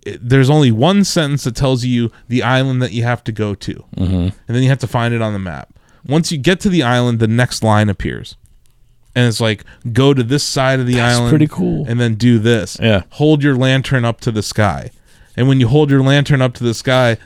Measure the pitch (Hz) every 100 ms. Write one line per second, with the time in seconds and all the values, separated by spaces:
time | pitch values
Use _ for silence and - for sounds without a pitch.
0 | - 98 117 135 131 151 139 110 147 202
1 | 190 - 147 143 135 120 139 131 123 123
2 | 117 - - 120 110 131 135 127 123 107
3 | 117 123 - 110 107 98 - - - -
4 | 90 90 87 - - 117 131 135 110 123
5 | 117 117 110 104 92 71 - _ _ _
6 | - 147 165 156 131 190 208 180 120 123
7 | 123 117 113 117 123 - 110 107 107 95
8 | - 60 - - _ _ _ _ _ _
9 | _ - 120 110 113 104 - - 123 117
10 | 135 135 117 143 - - 131 135 123 123
11 | 120 120 120 123 151 - 180 165 143 120
12 | 120 107 120 117 107 117 87 - 113 101
13 | - - 151 156 143 131 131 131 127 131
14 | 117 113 - 107 - - 104 71 53 -
15 | _ _ _ - 131 135 120 147 151 139
16 | 135 143 143 139 131 120 120 110 - 127
17 | 123 113